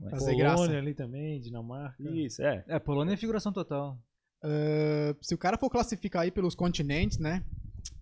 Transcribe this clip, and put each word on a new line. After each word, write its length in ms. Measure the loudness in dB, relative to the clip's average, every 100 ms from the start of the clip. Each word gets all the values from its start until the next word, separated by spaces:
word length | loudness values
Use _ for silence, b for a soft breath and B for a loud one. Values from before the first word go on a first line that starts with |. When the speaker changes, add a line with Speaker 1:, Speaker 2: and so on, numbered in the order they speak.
Speaker 1:
né? 100 | -6
Speaker 2:
Fazer 220 | -2 2
Speaker 3:
Polônia 220 | 6 6 6
Speaker 2:
graça. 220 | 4 2
Speaker 3:
ali 160 | -2
também, 480 | -4 -6 -6 -6 -6
Dinamarca. 540 | -8 -10 -8 -10 -12 -10 -6
Speaker 1:
Isso, 320 | -4 -4 0
é. 200 | 0 0 -2
Speaker 4:
É, 100 | -4
Polônia 360 | 0 0 2
é 40 | 0
figuração 340 | 0 -2 -2
total. 460 | -4 -4 -4 -4 -8 _ _ _ _
Speaker 2:
Ah, 720 | -2 2 2 4 4 2 2 -2
se 140 | -2
o 40 | 0
cara 200 | 2 2
for 140 | 2
classificar 500 | 2 0 -2 -2 0
aí 80 | 0
pelos 220 | 2 0
continentes, 640 | 2 0 2 0 2 2 2
né? 260 | 0 -2 -4 -8 -10 -12 -14 -8